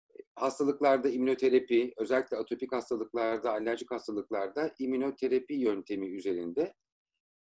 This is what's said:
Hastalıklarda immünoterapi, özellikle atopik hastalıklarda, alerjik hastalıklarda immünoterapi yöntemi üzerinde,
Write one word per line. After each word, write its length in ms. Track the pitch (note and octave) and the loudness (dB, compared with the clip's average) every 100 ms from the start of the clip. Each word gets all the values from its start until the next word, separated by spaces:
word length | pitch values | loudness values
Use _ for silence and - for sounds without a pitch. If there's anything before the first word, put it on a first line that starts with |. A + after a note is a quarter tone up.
| _ - - | _ -20 -20
Hastalıklarda 720 | - C3 - C#3+ C#3+ C#3+ C3+ C3+ | -4 -4 0 0 4 4 4 2
immünoterapi, 840 | B2+ C3 B2+ C3 B2+ B2+ A#2 B2 - | 0 0 2 4 4 4 2 2 -4
özellikle 400 | A2 B2+ C3 A2+ | 0 0 0 -4
atopik 360 | A2 A#2+ B2+ | -4 -6 -4
hastalıklarda, 800 | B2+ A#2+ A#2 G#2+ A#2+ A2+ A2+ A#2 | -4 -4 -4 -4 -2 0 0 -2
alerjik 400 | G#2+ A2 A#2 - | -2 -2 -4 -4
hastalıklarda 840 | A#2+ - G#2 G2 G#2+ G2 C#3+ D#3 - | -8 -4 -6 -4 -4 -4 -4 -4 -4
immünoterapi 760 | C3 C3 C3+ C3+ C3 B2+ C3 | -2 0 -2 -2 0 0 0
yöntemi 640 | D3 A#2+ G2 - G2 F#2+ F#2+ | 0 0 0 -4 -4 -4 -4
üzerinde, 580 | F#2+ F2 F2 F2 F3+ - _ _ _ _ _ _ | -2 -2 -2 -2 -2 -4 _ _ _ _ _ _